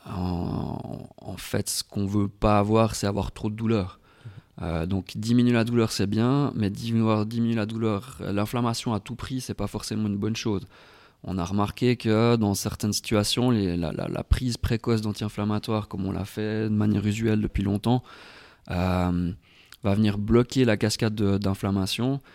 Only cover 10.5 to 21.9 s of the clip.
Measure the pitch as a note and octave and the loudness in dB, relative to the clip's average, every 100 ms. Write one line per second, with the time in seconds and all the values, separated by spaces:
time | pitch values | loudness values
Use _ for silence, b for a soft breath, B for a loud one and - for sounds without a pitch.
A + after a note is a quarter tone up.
10.5 | G2 - B B B B B - F#2 F2 | -2 -6 B B B B B -6 -4 -2
11.5 | G2+ G2+ - B2 A#2+ A2 G#2+ A#2 A#2 G#2 | 0 0 2 0 2 2 4 4 4 4
12.5 | G2 G#2 - G#2+ G2 - G#2+ G#2 - B2+ | 2 -2 -2 -2 -2 0 0 2 2 2
13.5 | A2+ F#2+ F2 D#2+ - - G1+ - - B2+ | 2 2 0 -2 -4 -4 -6 0 0 0
14.5 | A2+ - A2+ - A2+ G#2+ G2+ G#2 - G#2 | -4 -2 -2 0 0 0 -4 -6 -2 -2
15.5 | G#2+ A2 A2 G#2 G2+ G2 F2+ F#2+ - G#2+ | -2 0 -2 -2 -4 -4 -4 -6 -6 -4
16.5 | A2 A2 G#2+ G#2+ G#2 G#2 G#2+ A2+ G#2+ G#2 | -2 0 2 4 2 2 0 2 2 0
17.5 | - G2 G2+ A2+ B2 B B B B B | 0 0 0 2 0 B B B B B
18.5 | B - F2 F#2 F2+ F2+ F2 F2 F#2+ B | B -6 -2 0 2 0 0 -2 -4 B
19.5 | B B - G#2 G2+ G#2+ G#2 G#2 A#2 B2 | B B -6 0 2 2 0 4 4 4
20.5 | C3+ A#2+ G#2 A2 - A2+ G#2+ G2+ G2 G2+ | 2 2 2 0 0 -2 0 2 2 0
21.5 | F#2+ G2+ G2 F#2 | 0 0 0 0